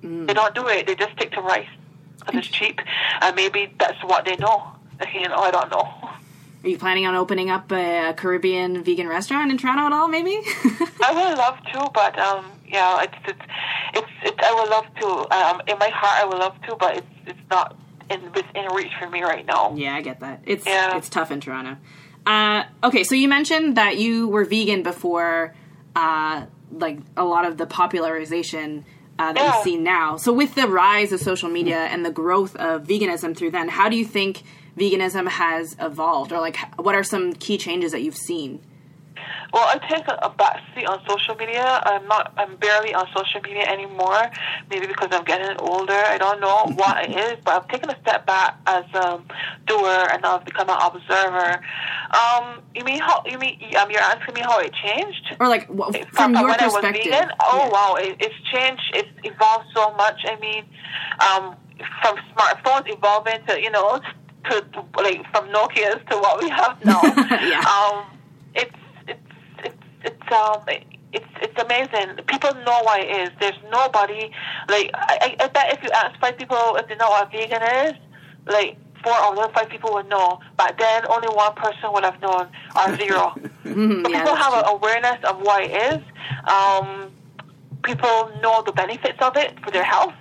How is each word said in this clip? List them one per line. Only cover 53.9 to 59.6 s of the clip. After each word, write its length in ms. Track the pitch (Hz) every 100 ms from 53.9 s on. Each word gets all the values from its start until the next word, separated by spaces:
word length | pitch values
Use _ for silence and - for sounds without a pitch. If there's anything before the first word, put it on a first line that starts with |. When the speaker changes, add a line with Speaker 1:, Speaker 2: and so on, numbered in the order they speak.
Speaker 2:
you're 80 | 208
asking 340 | 196 226 -
me 60 | 240
how 180 | 240 226
it 140 | 165 -
changed? 520 | 202 233 403 - - -
Speaker 1:
Or, 80 | 247
like, 220 | 226 -
wh-, 180 | 196 196
Speaker 2:
From, 60 |
Speaker 1:
from 140 | 208 -
Speaker 2:
from 220 | - 247
Speaker 1:
your 140 | 233 247
Speaker 2:
when 120 | 233
I 40 |
was 100 | 233
Speaker 1:
perspective. 380 | 202 208 202 226
Speaker 2:
vegan? 160 | 269 349 -
Oh, 180 | - 254
Speaker 1:
Yeah. 100 | 269
Speaker 2:
wow. 260 | 202 202 180
It, 160 | 190 185
it's 160 | 220 220 -
changed. 300 | 254 262 262 -
It's 140 | 247 208 -
evolved 440 | 220 - 220 226